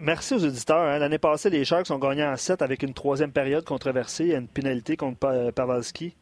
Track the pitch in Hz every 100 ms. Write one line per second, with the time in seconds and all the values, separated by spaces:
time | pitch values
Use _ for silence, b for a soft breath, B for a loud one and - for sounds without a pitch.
0 | 151 165 - 254 156 123 - 160 160 147
1 | 147 156 160 151 208 156 135 170 180 139
2 | 135 143 147 131 - 180 135 131 139 -
3 | 143 139 147 143 135 151 - 135 139 127
4 | 117 - 170 143 120 143 135 123 131 160
5 | 139 120 139 127 120 123 127 123 117 -
6 | 170 -